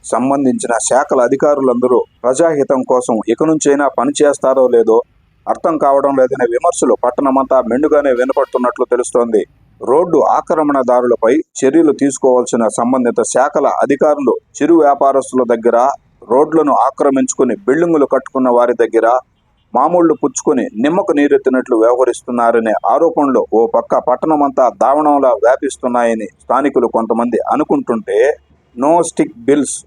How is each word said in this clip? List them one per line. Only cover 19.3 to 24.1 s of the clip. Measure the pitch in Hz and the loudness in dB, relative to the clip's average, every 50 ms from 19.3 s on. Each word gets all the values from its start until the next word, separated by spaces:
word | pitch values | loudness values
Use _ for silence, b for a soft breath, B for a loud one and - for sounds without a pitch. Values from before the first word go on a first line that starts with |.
| _ _ _ _ _ _ _ _ - | _ _ _ _ _ _ _ _ -2
మామూళ్లు | 120 135 156 175 180 170 165 151 | 0 0 2 2 2 2 2 0
పుచ్చుకొని | - - 139 - - - 160 151 127 104 - - | 0 -4 -6 -6 -4 -4 -2 -2 -2 -4 -6 -6
నిమ్మకు | 104 123 147 170 196 190 - | -4 -2 -2 0 -2 -2 0
నీరెత్తినట్లు | 165 143 143 143 139 135 - 131 127 131 127 - 123 | 0 0 2 2 2 2 0 0 -2 -2 -2 -2 0
వ్యవహరిస్తున్నారనే | 113 110 117 123 123 131 123 117 - _ - 123 120 117 117 117 117 113 110 104 - - | 2 2 2 2 2 0 -2 -2 -6 _ -8 -4 0 0 2 0 0 0 0 -4 -2 0
ఆరోపణలు | 101 120 147 165 165 - 160 147 139 127 113 - - - | 0 0 2 0 0 0 0 -2 0 0 0 -2 0 0
ఓ | 110 117 | 0 0
పక్క | 113 - 117 117 - 156 127 - | 2 0 -4 -2 0 -4 -2 0
పట్టణమంతా | - | -2